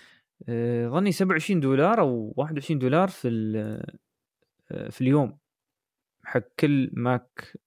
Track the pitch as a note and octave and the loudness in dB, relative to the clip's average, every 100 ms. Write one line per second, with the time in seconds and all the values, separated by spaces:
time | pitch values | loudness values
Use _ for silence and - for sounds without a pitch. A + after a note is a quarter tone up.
0 | - _ _ - - A#2 A#2+ A#2+ A#2 D3 | -20 _ _ -18 -8 -4 -2 0 0 0
1 | G3+ E3+ F#3 E3 D#3+ F#3 C3+ C3+ E3+ A3+ | 0 2 2 0 0 0 2 4 4 4
2 | D3+ A#2+ G#2+ - D3+ D3+ C#3 D3+ B2+ D3+ | 2 0 -4 -4 -4 -4 -4 -2 2 2
3 | F#3+ - B2+ A2+ A2 G#2+ G#2+ G#2+ - - | 2 -2 -4 -2 -2 -4 -6 -8 -12 -14
4 | _ _ _ _ _ _ - - - - | _ _ _ _ _ _ -14 -12 -10 -2
5 | C3 D3 B2 - _ _ _ _ _ _ | 2 4 2 -4 _ _ _ _ _ _
6 | _ _ - B2+ - - D3+ C#3+ C3 - | _ _ -4 -4 -4 0 2 2 0 -2
7 | A#2+ B2 - - - - | -2 -2 -4 -20 -18 -20